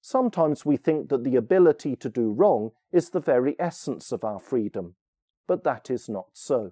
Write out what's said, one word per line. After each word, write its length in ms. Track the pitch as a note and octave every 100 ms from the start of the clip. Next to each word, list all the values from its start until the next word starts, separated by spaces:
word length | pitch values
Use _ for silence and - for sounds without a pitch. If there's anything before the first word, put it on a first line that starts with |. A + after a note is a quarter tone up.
Sometimes 640 | - C4 B3 - D#3+ C#3+ D3+
we 120 | C#3
think 320 | - D#3 -
that 140 | C3
the 120 | B2 B2
ability 600 | A2+ F#3 F3 D3 D3+ B2
to 120 | B2+
do 220 | B2 A2+
wrong 400 | G#2+ G3+ B2+ A2 _ _
is 180 | F3+ E3
the 100 | F3+
very 360 | D3+ B2+ C3 -
essence 520 | E3+ - - G#2+ -
of 120 | A#2
our 160 | A2 G2+
freedom, 560 | - B2+ G#2 G#2 F2 _ _ _ _ _ -
but 160 | F3+
that 260 | D#3 A#2+ -
is 200 | B2 -
not 200 | G2+ -
so. 380 | - - C3 G2